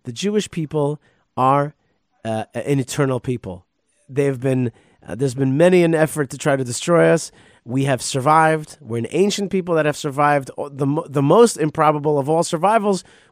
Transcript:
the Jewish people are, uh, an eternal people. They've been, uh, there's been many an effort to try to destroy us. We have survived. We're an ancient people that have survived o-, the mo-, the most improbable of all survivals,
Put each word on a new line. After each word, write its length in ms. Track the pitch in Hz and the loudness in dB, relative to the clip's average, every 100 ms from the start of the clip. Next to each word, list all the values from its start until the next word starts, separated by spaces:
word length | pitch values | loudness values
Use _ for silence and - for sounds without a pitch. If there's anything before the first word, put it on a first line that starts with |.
the 80 | - | -14
Jewish 380 | 117 196 208 196 | -6 -2 -2 -4
people 500 | - 151 156 143 151 _ _ _ - | -6 -6 -2 -4 -4 _ _ _ -2
are, 380 | 131 139 143 - _ _ _ _ | 2 2 0 -6 _ _ _ _
uh, 220 | 113 110 104 | -8 -6 -6
an 260 | 120 120 139 | -8 -2 -2
eternal 400 | 127 - 135 127 | -2 -2 -2 -2
people. 460 | - 120 101 90 _ _ _ _ - | -4 -8 -8 -16 _ _ _ _ -12
They've 320 | 131 143 131 | -2 -2 0
been, 320 | 131 131 123 - _ _ - | -2 0 -2 -6 _ _ -14
uh, 80 | 95 | -4
there's 200 | 139 123 | -4 -2
been 220 | 135 135 | 0 4
many 260 | 175 185 | 4 4
an 120 | 170 160 | 4 2
effort 340 | 156 156 139 | 0 -2 -6
to 60 | 135 | -4
try 180 | 156 139 | -2 -2
to 80 | |
destroy 460 | 123 120 - 170 165 | -2 -6 0 4 4
us. 220 | 165 - _ _ _ - | 2 -2 _ _ _ -8
We 200 | 127 139 | -4 -2
have 160 | 127 | -2
survived. 760 | - 139 127 156 160 160 151 - | -4 -4 2 4 4 2 -4 -18
We're 160 | 135 117 | -10 -8
an 100 | 117 | -4
ancient 380 | 156 202 190 196 | 0 0 0 -4
people 240 | 190 180 165 | -4 -2 0
that 100 | 151 | 0
have 120 | 143 | -2
survived 540 | 156 135 147 147 135 - | -6 0 2 2 -2 -10
o-, 120 | 143 | -10
the 160 | 139 139 | -4 -2
mo-, 200 | 151 170 | -2 -2
the 140 | 139 | 0
most 340 | 143 185 240 - | 4 6 6 4
improbable 600 | 156 156 151 151 147 147 | -4 0 0 2 0 0
of 100 | 135 | 0
all 140 | 160 | 0
survivals, 600 | 170 165 190 220 202 190 - - _ | 0 0 2 2 2 -2 -4 -20 _